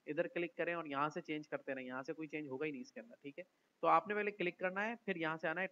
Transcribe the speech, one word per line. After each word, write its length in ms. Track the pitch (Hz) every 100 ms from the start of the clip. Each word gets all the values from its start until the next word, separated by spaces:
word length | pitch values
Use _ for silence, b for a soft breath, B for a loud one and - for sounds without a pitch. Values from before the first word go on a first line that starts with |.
| -
इधर 200 | 151 175
क्लिक 280 | 180 170 -
करें 160 | 165 170
और 120 | 156
यहाँ 220 | 139 151
से 120 | 175
चेंज 260 | 160 151 151
करते 260 | 139 -
रहें, 120 | 131 127
यहाँ 180 | 127
से 100 | 135
कोई 140 | 156 156
चेंज 220 | 156 151
होगा 160 | 131 156
ही 60 |
नहीं 100 | 135
इसके 180 | 123 123
अंदर, 160 | 113 -
ठीक 140 | 143 139
है। 60 | 180 b b _
तो 40 | 165
आपने 280 | 165 180 208
पहले 160 | 208
क्लिक 280 | 202 175 175
करना 220 | 185 185
है, 140 | 214 233 -
फिर 120 | 175
यहाँ 200 | 160 160
से 100 | 175
आना 140 | 165
है 60 | 185